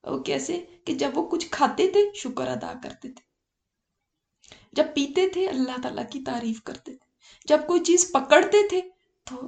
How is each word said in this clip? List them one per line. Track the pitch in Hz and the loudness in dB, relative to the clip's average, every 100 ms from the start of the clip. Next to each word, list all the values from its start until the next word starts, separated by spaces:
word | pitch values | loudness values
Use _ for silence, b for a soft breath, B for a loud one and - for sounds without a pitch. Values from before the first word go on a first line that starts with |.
वो | - - | -6 -8
कैसे | - 269 262 349 - B - | -4 -6 -4 -8 -8 B -8
कि | 262 | -2
जब | 277 | -2
वो | 269 | -2
कुछ | 330 330 - | -2 -4 -4
खाते | - 269 - 370 | 0 0 2 2
थे | 403 403 403 | 4 2 0
शुक्र | 247 262 262 | -8 -6 -4
अदा | 220 85 | -4 -8
करते | - 135 - - | -10 -14 -14 -18
थे, | - _ _ _ _ _ _ _ _ _ _ _ _ b b b | -18 _ _ _ _ _ _ _ _ _ _ _ _ b b b
जब | - 311 | -2 0
पीते | - 277 - 381 359 | 0 0 2 2 2
थे | 381 | -2
अल्लाह | 262 262 254 | -2 -6 -6
ताला | 254 - | -8 -8
की | - 277 | -10 -8
तारीफ | 262 240 233 220 | -6 -4 -4 -6
करते | - - - | -10 -14 -16
थे, | 254 _ _ b b - | -20 _ _ b b 0
जब | 302 302 | 2 4
कोई | 349 | 0
चीज | 339 349 - | 4 4 4
पकड़ते | 269 262 302 - 415 403 | 0 6 6 8 4 4
थे | 370 370 _ _ _ - | 0 -4 _ _ _ -18
तो | 254 | -14